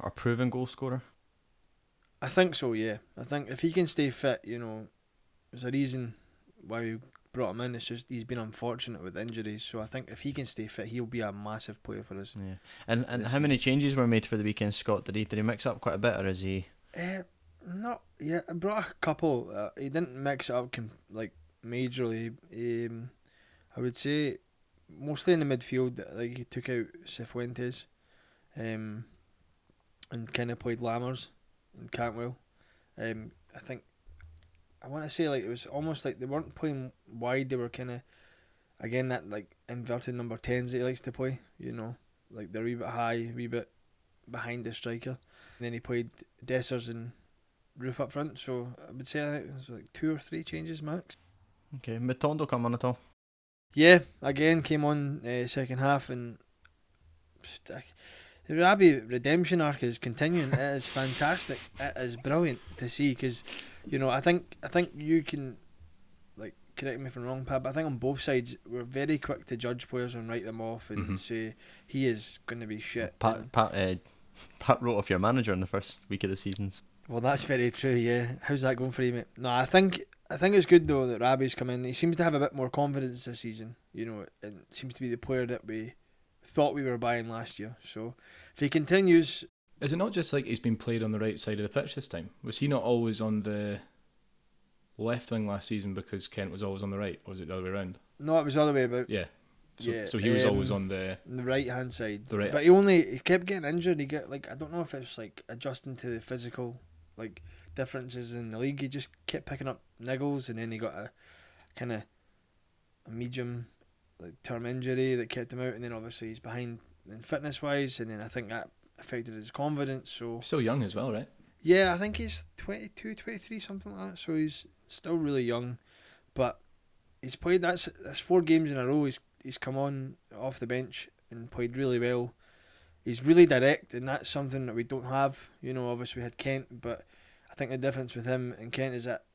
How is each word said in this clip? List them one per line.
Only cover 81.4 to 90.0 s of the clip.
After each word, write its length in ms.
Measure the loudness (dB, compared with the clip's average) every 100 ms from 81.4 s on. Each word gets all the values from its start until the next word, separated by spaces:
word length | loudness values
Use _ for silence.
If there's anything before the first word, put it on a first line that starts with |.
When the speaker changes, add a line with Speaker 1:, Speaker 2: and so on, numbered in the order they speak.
| 4
Speaker 2:
come 140 | 0 -2
in. 160 | -2
He 80 | -2
seems 240 | 2 2 4
to 80 |
have 80 | 4
a 40 | 4
bit 140 | 2
more 160 | 2 -2
confidence 540 | 2 0 0 -2 -4
this 160 | -8 -8
season, 360 | -8 -8 -12 -14 _
you 140 | -8 -6
know, 200 | -6 -12 _
and 220 | -14 -14 -14
seems 240 | -10 -10
to 60 | -6
be 100 | -4
the 80 | -4
player 260 | -2 0 0
that 180 | -4 -6
we 280 | -8 -8 -14 _ _ _ _
thought 300 | -4 2 2
we 80 | 2
were 120 | -2 0
buying 300 | 0 0 -2
last 300 | -8 -10 -10
year. 180 | -12 -12
So 320 | -14 -10 -10 -12 -20 -20 -20
if 60 | -2
he 80 | 2
continues 760 | 2 4 6 10 10 8 -2 -8 _ _ -4
Speaker 3:
Is 120 | 0
it 40 |
not 160 | 2